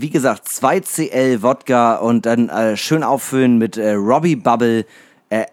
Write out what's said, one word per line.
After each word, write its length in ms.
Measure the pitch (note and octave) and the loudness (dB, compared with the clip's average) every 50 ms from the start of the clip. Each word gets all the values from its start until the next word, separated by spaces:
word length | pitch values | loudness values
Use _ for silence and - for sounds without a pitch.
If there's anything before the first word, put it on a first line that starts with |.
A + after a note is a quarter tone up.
wie 80 | A2+ D#3 | -4 -2
gesagt, 380 | - D#3+ B2+ C3 A2 - - - | -2 0 2 0 0 -2 -6 -10
zwei 320 | - - - C3 D#3+ F#3+ | -6 -2 0 0 0 0
C 300 | - - - - D#3+ - | -2 -4 -6 -6 -4 -4
L 340 | - B2+ C3 C3 B2+ A2 F#2+ | -2 0 0 2 0 0 0
Wodka 520 | B2 C3+ - - - B2+ A#2+ A#2+ A#2 A2+ | 0 0 -2 -2 0 2 2 4 2 2
und 300 | D#2 G2 A#2 A#2+ A#2 G2+ | 0 0 0 0 0 2
dann, 220 | A2+ A#2 A#2 A#2 G#2+ | 0 0 0 0 0
äh, 280 | D2+ G#2 A2+ A2 G#2+ G2+ | 0 -2 0 0 -2 -2
schön 260 | - - D#3 D#3+ D3+ | -4 -2 -2 -2 0
auffüllen 540 | A#2 C3+ C3 - - C3+ C3 C3 B2 A#2+ A#2 | 0 -2 -2 -2 -2 -2 0 2 4 4 2
mit, 180 | A2 G#2+ - A2 | 0 -2 -2 -2
äh, 140 | G#2+ G#2+ | -2 0
Robbie 460 | G#2 G2+ G2+ G#2+ B2+ D3 D#3+ F3 D#3 B2 | 0 0 0 2 2 2 2 0 0 0
Bubble, 480 | G2 A#2+ A#2 A#2 A#2+ A#2 A#2 A2+ G#2+ - - - - _ _ _ _ - | 0 0 0 2 2 2 2 0 -2 -6 -10 -20 -20 _ _ _ _ -6
äh, 140 | G#2+ A2 A2 - | -4 -4 -4 -4